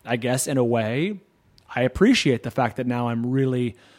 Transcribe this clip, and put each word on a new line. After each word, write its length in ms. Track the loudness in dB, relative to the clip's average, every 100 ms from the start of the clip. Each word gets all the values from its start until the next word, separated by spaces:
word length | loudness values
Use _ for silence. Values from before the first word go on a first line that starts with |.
| -6
I 100 | -4
guess 320 | -2 -2 -2
in 100 | 0
a 60 |
way 560 | 0 0 -2 -2 -4 -6 -14 _ _ _ -10 -2
I 60 |
appreciate 600 | -2 4 4 4 2 0
the 80 | -2
fact 260 | -2 -2 -2
that 100 | -4
now 220 | -2 -2
I'm 160 | -2 -2
really 500 | 0 0 0 -4 -6 -18